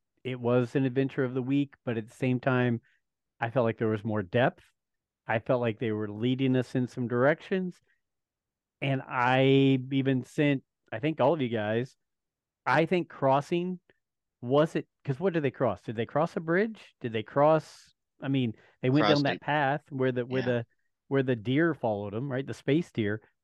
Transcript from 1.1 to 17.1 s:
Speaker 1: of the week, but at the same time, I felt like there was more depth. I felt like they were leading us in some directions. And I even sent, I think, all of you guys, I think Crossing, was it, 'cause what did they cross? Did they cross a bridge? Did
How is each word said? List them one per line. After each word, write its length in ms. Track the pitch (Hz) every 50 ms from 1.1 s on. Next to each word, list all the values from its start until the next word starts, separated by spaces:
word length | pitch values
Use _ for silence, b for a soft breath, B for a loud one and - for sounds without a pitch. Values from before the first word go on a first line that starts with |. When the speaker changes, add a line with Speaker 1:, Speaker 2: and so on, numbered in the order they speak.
| - - 135
Speaker 1:
of 80 | 123 127
the 80 | 135 123
week, 320 | 127 139 143 143 139 - _ _
but 100 | 127 117
at 100 | 113 107 113
the 60 | -
same 240 | - - 127 127 123
time, 400 | - 135 127 127 123 123 117 113 - _ _ _ _ _ _ _ _ _ _ _
I 80 | 117 117
felt 140 | - 135 120
like 140 | 113 110 -
there 100 | 120 110
was 160 | 110 107 101
more 180 | 113 107 107 98
depth. 400 | 87 - 120 127 147 - - _ _ _ _ _ _ _ _ _ _ _ _ _ -
I 100 | 113 117
felt 220 | - - 135 123 120
like 160 | 117 107 -
they 140 | 127 113 107
were 160 | 107 107 104
leading 440 | 104 107 113 127 131 127 135 131 127
us 180 | 131 120 - -
in 120 | 135 123 117
some 180 | - 127 123 110
directions. 680 | 123 120 127 139 165 - - - 202 190 185 180 - - _ _ _ _ _ _ _ _ _ _ _ _ _ _ _ _ _ _ _ _ 135
And 180 | 135 135 131 - -
I 680 | - 127 120 123 131 131 135 135 139 139 135 135 135 131 127 131 139
even 320 | 135 131 135 135 127 113
sent, 380 | - - - 151 147 143 131 - _ _ _ _ _ -
I 60 | 110
think, 220 | 107 156 160 -
all 120 | 123 135 170
of 80 | 156
you 80 | 131 117
guys, 480 | 117 110 104 104 110 117 127 - - _ _ _ _ _ _ _ _ _ _ _ _ _ _
I 180 | 127 127 147 165
think 220 | 160 190 180 160 -
Crossing, 680 | - - - 135 135 143 143 - 180 175 175 180 185 175 - _ _ _ _ _ _ _ _ _ _ _
was 340 | - 123 131 147 156 165 -
it, 100 | 160 135 - _ _ _
'cause 160 | - 135 127
what 120 | 175 196 165
did 80 | 170 143
they 60 | 131
cross? 300 | - - 135 117 95 - -
Did 140 | - 113
they 80 | 110 113
cross 300 | - - 143 160 170 -
a 40 | 170
bridge? 540 | 165 160 170 185 214 233 220 - - - _ _
Did 120 | - 120